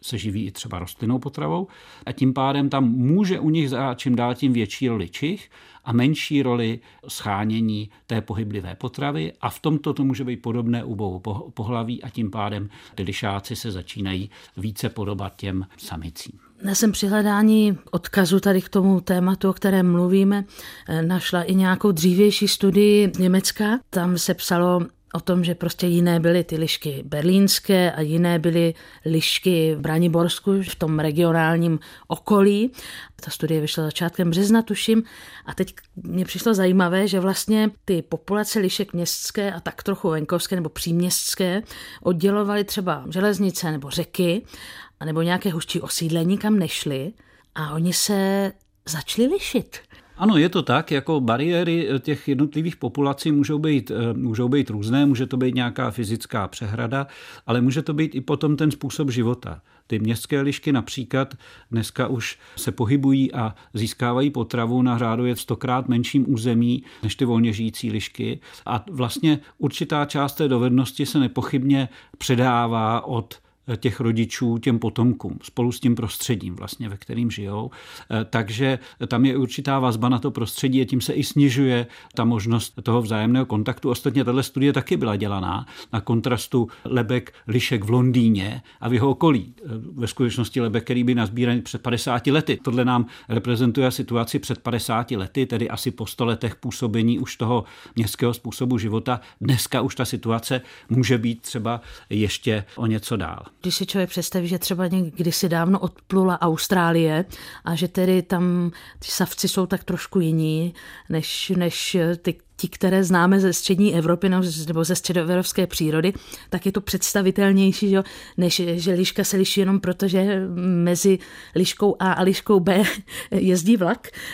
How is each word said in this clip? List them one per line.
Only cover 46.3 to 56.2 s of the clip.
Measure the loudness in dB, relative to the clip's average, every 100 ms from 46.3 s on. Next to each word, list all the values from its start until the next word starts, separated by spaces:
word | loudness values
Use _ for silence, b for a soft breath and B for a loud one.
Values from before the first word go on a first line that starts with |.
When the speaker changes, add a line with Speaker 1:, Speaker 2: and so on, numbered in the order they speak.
| 0
Speaker 2:
kam | 2 2
nešly. | 0 -4 -4 -4 -6 -12 b b b -10
A | -6
oni | -2 0
se | 0 0 0 2 0 -2 -6 _ _ -10
začali | -8 -6 0 0
lišit. | 0 -2 -4 -4 -12 -20 b b b
Speaker 1:
Ano, | 4 6
je | 4
to | 2
tak, | 2 0 2
jako | -2 0 0
bariéry, | 2 2 2 0 2 0 0
eh, | -2
těch | -2 -4 -2
jednotlivých | 0 0 0 -4 -4
populací | -6 -2 -2 0 0
můžou | 2 2 0
být, | 2 0 0
eh, | -4 -2
můžou | -2 -2 0 2
být | 2 0
různé, | -4 0 2 4
může | 2 0
to | 0
být | 0 0
nějaká | -2 -2 -4
fyzická | -4 -4 -4